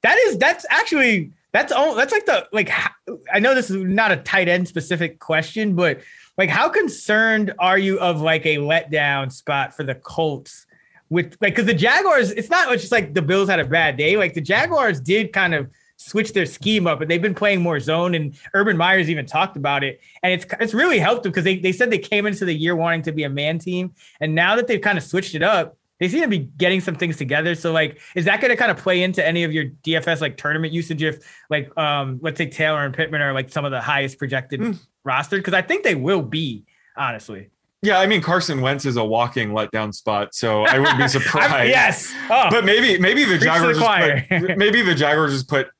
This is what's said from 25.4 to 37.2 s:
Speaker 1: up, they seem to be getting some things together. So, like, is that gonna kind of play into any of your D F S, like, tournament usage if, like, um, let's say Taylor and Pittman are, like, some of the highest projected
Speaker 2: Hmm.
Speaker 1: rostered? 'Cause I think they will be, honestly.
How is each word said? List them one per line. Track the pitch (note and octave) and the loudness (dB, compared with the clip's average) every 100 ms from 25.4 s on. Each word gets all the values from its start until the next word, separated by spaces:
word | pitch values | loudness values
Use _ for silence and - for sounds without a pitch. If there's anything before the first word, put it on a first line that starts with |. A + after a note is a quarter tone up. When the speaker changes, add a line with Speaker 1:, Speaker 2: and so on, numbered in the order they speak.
Speaker 1:
up, | E3+ G3+ D#3+ - _ _ | 2 2 -2 -8 _ _
they | F3+ | -2
seem | B3 | 0
to | D#4 | 0
be | G3 | 0
getting | C3 C#3+ F3+ F#3+ | -4 -2 0 0
some | F3+ D#3 | -2 -4
things | F3 D3+ | -4 -4
together. | C3+ D3 E3 | -2 -2 -2
So, | E3 E3 | -4 -2
like, | D#3+ D#3 D#3 - - | 0 -2 -4 -10 -4
is | E3+ | 0
that | G#3+ | 2
gonna | B3 A#3+ | 2 2
kind | A#3+ | 2
of | F3+ | 0
play | - F3+ | 0 0
into | F#3 F#3 | 0 0
any | D#3 E3+ | 0 0
of | E3+ | -2
your | D#3 C#3+ | -2 -6
D | - - D#3+ | -8 -2 -2
F | D#3+ | 0
S, | D#3 | -2
like, | D3+ C#3+ | -4 -6
tournament | D3 D#3 D#3+ | -4 -4 -4
usage | E3 E3 D#3 | -4 -6 -2
if, | D#3 D3+ - - _ | -2 -4 -14 -20 _
like, | D3+ C#3 - | -4 -4 -4
um, | D3+ D3 C#3 B2+ | -2 -2 -4 -6
let's | D#3 D3+ | -6 -4
say | D#3 | -6
Taylor | - D#3 D3+ | -2 0 0
and | C#3+ C3+ | -2 -4
Pittman | D#3+ D#3 | -4 -2
are, | C#3+ | -2
like, | C3+ C3 | -2 -4
some | - C#3+ | -4 -4
of | |
the | C3 | -4
highest | A2 C#3+ C#3 C3+ | -2 -2 -2 -4
projected | C#3 C3+ B2+ C3+ | -6 -6 -6 -6
Speaker 2:
Hmm. | A3+ F#3 _ _ C#3 | -4 -6 _ _ -4
Speaker 1:
rostered? | C3 - G3 | -2 -2 -4
'Cause | G3 | 0
I | F#3 | -2
think | F#3 F#4 | 0 -2
they | F4+ | 0
will | D#3+ C3 F#3+ | -2 0 -2
be, | B2+ D#3 D#3+ G#2+ - _ _ - | -2 -6 -6 -8 -16 _ _ -8
honestly. | C3+ A2+ | -6 -6